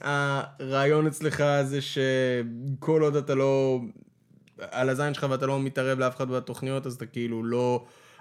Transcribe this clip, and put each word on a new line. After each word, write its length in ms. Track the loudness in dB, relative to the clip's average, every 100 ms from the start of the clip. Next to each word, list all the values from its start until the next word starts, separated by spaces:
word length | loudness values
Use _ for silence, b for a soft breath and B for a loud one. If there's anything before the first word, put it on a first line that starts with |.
הרעיון 1040 | -2 0 2 0 -4 -8 -2 2 4 4 2
אצלך 360 | 0 -4 2 2 4
זה 160 | 2 -2
שכל 1200 | -2 0 2 2 2 0 -2 -6 -6 -4 0 4
עוד 140 | 4 2
אתה 200 | 0 2
לא 460 | 4 4 2 0 -4 -14 -20 _ _ -20 _ -16
על 300 | -8 0 0
הזין 240 | 2 -2
שלך 120 | -2 -2
ואתה 160 | -2 0
לא 140 | 0
מתערב 400 | -2 -2 -2 0
לאף 160 | 0 -2
אחד 140 | -4
בתוכניות, 560 | -4 -4 -8 -4 -4 -6
אז 80 |
אתה 120 | -10 -10
כאילו 380 | -6 -4 -4
לא, 420 | -2 0 2 0 B B B B